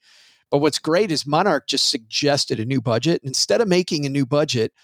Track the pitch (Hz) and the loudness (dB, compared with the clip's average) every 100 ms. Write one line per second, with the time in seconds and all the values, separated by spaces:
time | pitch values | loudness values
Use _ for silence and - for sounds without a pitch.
0 | _ _ _ _ _ 143 151 - - 170 | _ _ _ _ _ 0 2 0 0 0
1 | 220 151 135 151 196 147 - 139 - 135 | 0 -2 0 0 2 0 -2 -2 -2 -4
2 | 113 - 143 143 - 120 110 135 117 117 | -6 -2 0 0 -2 -4 -2 -2 0 0
3 | 151 170 139 131 - 208 226 180 180 160 | 0 -2 -2 -4 0 2 2 2 0 -2
4 | 143 139 127 147 151 127 113 - | -2 -2 0 2 2 0 -2 -4